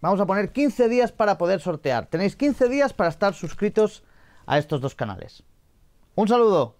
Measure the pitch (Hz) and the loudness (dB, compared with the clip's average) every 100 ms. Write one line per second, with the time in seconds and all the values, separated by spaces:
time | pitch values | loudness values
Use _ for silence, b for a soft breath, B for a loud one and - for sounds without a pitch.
0 | 160 190 196 190 202 - 285 214 240 240 | 0 -2 0 -2 -2 -2 -2 2 0 2
1 | 240 - 208 185 175 190 180 151 143 120 | 0 0 0 0 0 -2 -2 -4 -2 -2
2 | - 165 196 - 285 254 247 269 277 - | -2 -2 -2 0 -2 2 0 2 0 0
3 | 214 160 202 - 165 - 208 208 214 - | -2 0 -2 -2 -10 -4 -2 2 0 0
4 | b b b b - 143 147 151 131 - | b b b b -2 -2 0 -4 -6 -6
5 | 113 92 80 - _ _ _ _ _ _ | -8 -8 -16 -20 _ _ _ _ _ _
6 | _ - 208 240 226 185 120 _ | _ -2 2 4 4 4 0 _